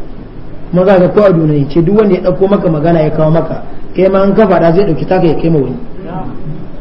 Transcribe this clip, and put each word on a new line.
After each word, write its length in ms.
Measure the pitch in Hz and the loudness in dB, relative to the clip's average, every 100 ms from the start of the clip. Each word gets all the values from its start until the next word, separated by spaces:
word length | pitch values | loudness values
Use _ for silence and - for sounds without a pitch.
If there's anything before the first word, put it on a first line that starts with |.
| - - - - - - - | -8 -10 -14 -14 -12 -10 -4
Kuma 140 | 175 185 | 0 2
za 100 | 190 | 4
ka 100 | 180 | 4
ko 120 | 196 | 4
a 80 | 202 | 4
duniyance 500 | 165 156 147 135 170 | 4 2 0 0 0
duk 140 | 165 208 | 2 2
wanda 160 | 202 | 2
ya 60 | 180 | 2
dauko 240 | 185 180 190 | 0 0 0
maka 200 | 196 175 | 0 0
magana 300 | 151 165 165 | 0 0 2
ya 100 | 151 | 2
kawo 200 | 160 156 | 0 2
maka, 320 | 160 - - - - - | 2 -2 -6 -8 -6 -4
kai 140 | - 190 | 0 2
ma 140 | 190 | 2
an 100 | 196 | 2
ka 120 | 202 202 | 2 2
faɗa 240 | 170 165 | 4 2
zai 100 | 170 202 | 2 2
dauki 180 | 143 147 | 0 0
taka 200 | 185 165 | 0 2
ya 80 | |
kai 160 | 143 175 | 2 0
ma 80 | 156 | 0
wani. 180 | 123 120 - - 170 - - - - - - - | -2 -4 -8 -8 -8 -8 -8 -8 -6 -8 -8 -8